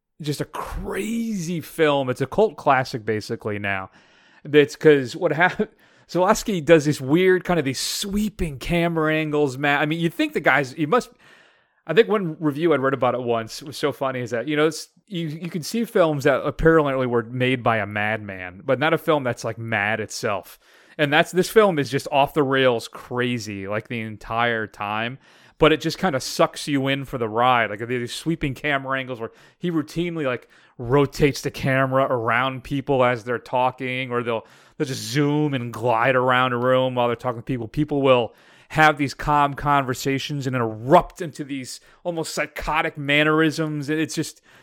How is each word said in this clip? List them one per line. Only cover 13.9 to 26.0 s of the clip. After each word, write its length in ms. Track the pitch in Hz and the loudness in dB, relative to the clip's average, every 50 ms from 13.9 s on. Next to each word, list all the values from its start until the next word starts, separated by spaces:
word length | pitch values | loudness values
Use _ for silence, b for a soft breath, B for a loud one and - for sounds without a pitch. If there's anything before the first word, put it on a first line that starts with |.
funny 300 | 135 - 143 131 131 127 | -2 -2 -4 -4 -4 -4
is 100 | 123 113 | -6 -6
that, 160 | 120 117 117 | -6 -6 -4
you 100 | 147 151 | -2 0
know, 100 | 147 151 | 0 0
it's, 220 | 165 156 - - - _ _ _ | 0 0 -4 -12 -16 _ _ _
you, 220 | - 214 170 170 156 | -10 -8 -6 -6 -6
you 200 | 147 165 180 175 | -8 -8 -10 -8
can 120 | - 185 143 | -8 -8 -8
see 220 | - - 226 233 | -4 -4 -4 -2
films 400 | - - 208 175 160 151 143 123 | 0 2 2 4 4 2 2 2
that 220 | 143 135 117 87 | 2 2 2 0
apparently 600 | 147 - - - 160 160 160 151 143 135 135 127 | -2 -2 2 4 6 6 6 4 4 0 0 0
were 160 | 123 120 120 113 | 0 0 0 -2
made 380 | 110 123 127 127 127 131 123 113 | -2 -2 0 0 0 0 2 2
by 160 | 123 113 110 | 2 2 2
a 80 | 101 | 0
madman, 760 | 101 104 104 104 107 110 110 107 101 95 92 92 90 90 95 - | -2 -4 -2 -2 -2 -2 -4 -6 -8 -10 -10 -12 -12 -14 -8 -2
but 140 | 135 131 123 | -2 0 2
not 140 | 139 160 165 | 2 0 0
a 40 | 156 | 0
film 260 | - - 160 147 135 | 0 0 0 0 0
that's, 200 | 123 120 - - | -2 -4 -4 -6
like, 140 | 120 110 - | -8 -8 -6
mad 400 | 113 113 113 104 101 104 110 110 | -6 -4 -2 0 0 0 -2 -2
itself. 580 | 107 - - - - 113 104 95 85 - - - b b b b b b b b | -4 -6 -8 -6 -4 -4 -4 -4 -6 -10 -20 -20 b b b b b b b b
And 140 | 151 143 143 | 0 2 4
that's, 200 | 156 170 - - | 2 2 2 0
this 160 | 175 180 - | -2 0 4
film 280 | - 226 214 202 180 147 | 6 6 6 6 4 2
is 120 | 139 117 | -2 -2
just 160 | 123 139 - - - | -2 -4 -4 0 2
off 220 | 139 139 143 - | 2 2 2 2
the 80 | 160 147 | 0 0
rails 440 | 131 135 135 135 131 120 113 - | 2 2 4 4 4 2 0 -4
crazy, 800 | - - - - - 123 123 123 123 123 120 104 107 104 98 95 | -8 -16 -16 -14 -8 -4 -2 -2 -2 -2 -4 -6 -8 -8 -8 -8
like, 220 | 95 104 110 113 - | -6 -6 -6 -6 -6
the 120 | 127 117 | -8 -8
entire 640 | 110 110 107 104 - - 117 117 120 120 117 113 107 | -8 -8 -10 -12 -10 -6 -2 0 0 0 0 -2 -4
time. 520 | 104 - - 107 101 107 107 113 117 131 135 b b b b b b b b | -6 -8 -8 -6 -6 -4 -4 -4 -6 -8 -12 b b b b b b b b
But 140 | 160 151 156 | 4 4 4
it 80 | 151 | 4
just 180 | 156 160 151 | 0 -4 -4
kinda 200 | - | -2